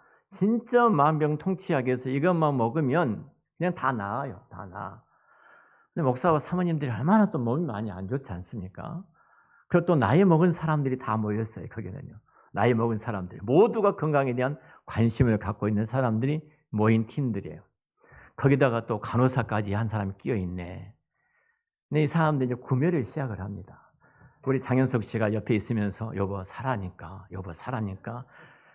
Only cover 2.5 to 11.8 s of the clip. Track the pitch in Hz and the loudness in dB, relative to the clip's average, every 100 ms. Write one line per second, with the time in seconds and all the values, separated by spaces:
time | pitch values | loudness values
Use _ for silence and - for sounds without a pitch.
2.5 | 135 117 160 135 156 143 101 - _ _ | 2 0 0 0 2 0 -4 -10 _ _
3.5 | - 175 - 135 120 101 120 139 95 - | -6 -4 -2 -4 -2 -4 -6 -8 -12 -16
4.5 | 92 98 95 95 - _ _ _ _ _ | -18 -14 -12 -12 -14 _ _ _ _ _
5.5 | - _ _ _ - 135 123 180 156 - | -20 _ _ _ -2 -2 2 2 2 0
6.5 | 180 175 160 139 107 147 220 202 143 117 | -2 0 -2 -2 -2 2 4 4 0 -2
7.5 | 139 165 104 113 90 95 135 - 90 92 | -2 -2 -6 -8 -8 -6 -6 -8 -12 -10
8.5 | 113 92 - - 165 - _ _ _ _ | -12 -12 -12 -12 -12 -14 _ _ _ _
9.5 | _ - 175 175 160 101 151 196 160 180 | _ 0 2 4 2 4 6 6 6 4
10.5 | 170 160 151 135 127 - 110 104 104 110 | 2 0 0 0 -2 -2 -2 0 -2 -4
11.5 | - 120 117 | -8 -14 -12